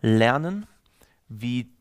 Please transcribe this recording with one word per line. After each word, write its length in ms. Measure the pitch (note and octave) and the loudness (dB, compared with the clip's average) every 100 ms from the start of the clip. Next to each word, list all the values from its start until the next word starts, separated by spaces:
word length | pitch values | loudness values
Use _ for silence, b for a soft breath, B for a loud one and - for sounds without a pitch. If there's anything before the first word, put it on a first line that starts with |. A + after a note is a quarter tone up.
lernen, 680 | A2+ A2 A2+ C#3 E3 G3+ G#3 _ _ b b b _ | 2 4 4 2 -4 -8 -12 _ _ b b b _
wie 400 | A2 A#2+ B2 A#2+ _ | -10 -6 -6 -6 _